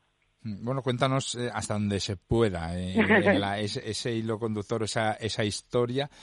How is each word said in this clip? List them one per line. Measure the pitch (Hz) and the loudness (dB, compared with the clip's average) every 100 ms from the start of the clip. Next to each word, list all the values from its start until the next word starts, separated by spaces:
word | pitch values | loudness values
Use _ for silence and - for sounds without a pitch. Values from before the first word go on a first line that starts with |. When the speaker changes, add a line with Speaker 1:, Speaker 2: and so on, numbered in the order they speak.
| _ _ _ _ | _ _ _ _
Speaker 1:
Mm, | 113 98 113 | -10 -6 -4
bueno, | 135 | -2
cuéntanos, | 127 123 135 135 - 120 | -2 2 2 2 -2 -4
eh, | 123 | -4
hasta | 107 - 107 | -4 -2 0
donde | 104 101 | 2 0
se | - 98 | -2 -6
pueda, | _ 113 113 87 82 90 | _ 4 4 2 -4 -4
eh, | - 226 | 0 2
Speaker 2:
<laughs> | 202 214 202 196 | 4 6 6 4
Speaker 1:
en | |
la, | 101 101 | 2 -2
ese, | 104 127 113 | -2 -4 -6
ese | 104 127 113 | -4 -2 -2
hilo | 113 107 | -2 -2
conductor, | 117 107 98 117 | -2 -2 -2 -2
esa, | 107 120 107 | -2 0 0
esa | 104 110 - | 0 -4 0
historia, | 107 - - 123 120 127 143 - | -2 -2 -2 0 2 0 -4 -10